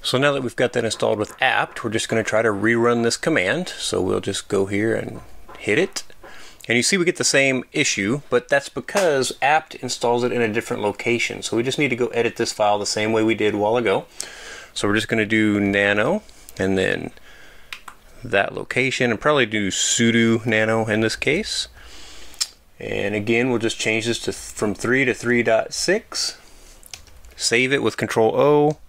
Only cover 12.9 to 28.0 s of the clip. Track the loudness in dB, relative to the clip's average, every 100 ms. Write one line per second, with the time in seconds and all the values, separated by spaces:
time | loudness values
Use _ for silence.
12.9 | -2 0 2 2 2 0 2 0 2 2
13.9 | 0 -2 -12 -14 -12 -18 -18 -14 -4 0
14.9 | 0 0 0 2 2 4 4 4 4 4
15.9 | 4 2 0 -4 -20 -20 -4 0 2 2
16.9 | 0 -4 -12 -20 -20 -20 -20 -18 -16 -16
17.9 | -20 -20 -16 -2 0 0 -2 -6 -2 0
18.9 | 0 0 2 2 4 2 0 -2 0 0
19.9 | 2 4 4 4 2 2 0 2 0 0
20.9 | 0 0 0 -2 -2 -2 -6 -8 -10 -20
21.9 | -18 -16 -16 -16 -10 -10 -12 -20 -14 -8
22.9 | -4 -2 -4 0 0 2 0 -2 -2 -2
23.9 | -2 0 -4 -4 -8 -10 -4 -4 -2 0
24.9 | 2 2 0 0 0 2 2 0 -4 0
25.9 | -2 -2 -6 -6 -8 -20 -20 -20 -20 -20
26.9 | -20 -18 -20 -20 -6 0 2 4 2 0
27.9 | 0